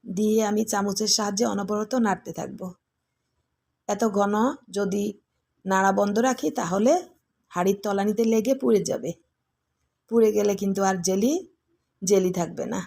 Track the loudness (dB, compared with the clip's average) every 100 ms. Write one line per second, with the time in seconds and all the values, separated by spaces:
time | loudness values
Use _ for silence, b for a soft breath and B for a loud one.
0 | -8 -2 0 2 2 -2 -2 -2 -2 -4
1 | -2 0 -2 -2 -2 -2 -4 -4 -2 0
2 | 0 -2 -6 -10 -10 -10 -14 -16 _ _
3 | _ _ _ _ _ _ _ _ -8 -2
4 | 0 0 0 2 0 -2 _ -4 -2 -2
5 | -4 -8 _ _ _ _ 0 2 4 4
6 | 2 2 0 0 -2 -2 -2 2 4 2
7 | 0 _ _ _ _ -2 0 0 -2 -2
8 | 0 0 2 2 2 0 2 2 2 -4
9 | -6 -10 _ _ _ _ _ _ _ _
10 | _ 4 4 4 0 0 -2 0 0 0
11 | 0 2 2 0 -6 _ _ _ _ _
12 | 2 2 2 -2 -4 -6 -6 -8